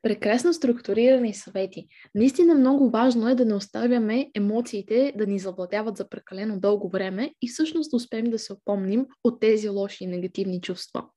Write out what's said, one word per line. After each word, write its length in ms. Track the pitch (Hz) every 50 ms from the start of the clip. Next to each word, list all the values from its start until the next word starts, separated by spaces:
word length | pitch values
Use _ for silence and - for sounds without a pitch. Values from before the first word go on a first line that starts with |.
Прекрасно 520 | - 226 208 - - 208 220 247 - 349 339
структурирани 800 | 330 - 247 240 240 - - 196 214 233 247 262 254 247 220 202
съвети. 540 | - - - - 196 190 190 190 165 - _ _ - - _ _
Наистина 400 | 208 220 269 269 - 349 339 330
много 340 | 285 254 254 277 277 277 240
важно 400 | - 220 240 262 240 233 220 233
е 60 | 262
да 100 | 247 254
не 80 | 226 208
оставяме 800 | 202 202 - _ 220 233 240 247 240 226 214 220 247 285 - _
емоциите 760 | 214 202 202 214 233 240 233 - 202 196 - 220 240 269 285 269 208
да 80 | 214
ни 140 | 196 202 196
завладяват 580 | 185 190 180 190 180 180 - 208 214 226 202 -
за 120 | 190 -
прекалено 500 | - - _ - - 190 202 220 208 190
дълго 300 | 190 202 208 202 208 185
време 440 | 185 190 190 190 190 190 247 302 - _
и 80 | - 240
всъщност 420 | - - 320 320 - 330 302 302
да 60 | 294 233
успеем 280 | 240 - - 220 226
да 140 | 240 226 220
се 140 | - - 202
опомним 520 | - _ - 202 202 190 190 202 233 269 - _ _ _
от 160 | 240 233 -
тези 300 | - 220 220 214 208 214
лоши 340 | 196 202 196 202 - - 190
и 40 | 185
негативни 540 | 180 180 180 185 180 - 196 196 180 180
чувства. 440 | 180 - 180 185 - - _ - - _ _